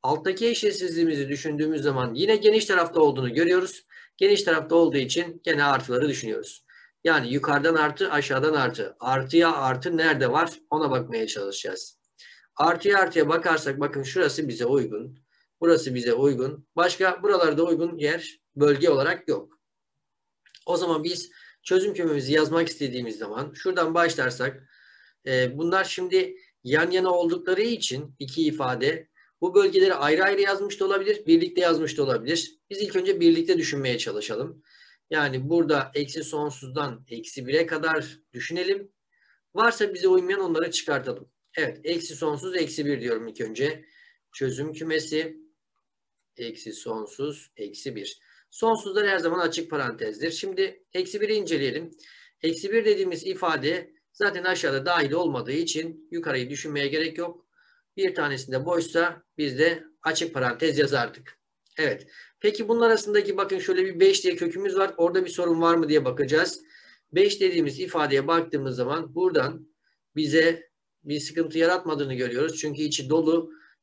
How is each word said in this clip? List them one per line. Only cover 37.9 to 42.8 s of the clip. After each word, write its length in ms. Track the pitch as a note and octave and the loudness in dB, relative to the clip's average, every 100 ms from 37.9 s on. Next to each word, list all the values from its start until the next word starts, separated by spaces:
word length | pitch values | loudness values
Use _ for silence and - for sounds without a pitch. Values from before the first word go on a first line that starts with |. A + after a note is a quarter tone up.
| D#3 - - _ | -2 -4 -14 _
düşünelim. 600 | A#2+ - E3+ F3+ G3 - _ _ _ _ _ _ | -12 -8 -4 -2 -4 -6 _ _ _ _ _ _
Varsa 400 | F3+ A#3 A#3 G3+ | 0 2 2 -2
bize 140 | F#3 F#3 | 2 4
uymayan 320 | F#3 F3+ G3 | 4 4 -2
onları 300 | F#3 E3 E3+ | 0 0 -2
çıkartalım. 580 | - - C#3 C3 - - _ _ - | -4 -2 -2 -2 -10 -12 _ _ -4
Evet, 240 | C#3 - | -4 -4
eksi 320 | D3+ E3+ E3 - | -4 -4 -6 -4
sonsuz, 400 | D#3+ C#3+ F#3 F3+ | -4 -4 -4 -4
eksi 300 | D#3 - | -4 -4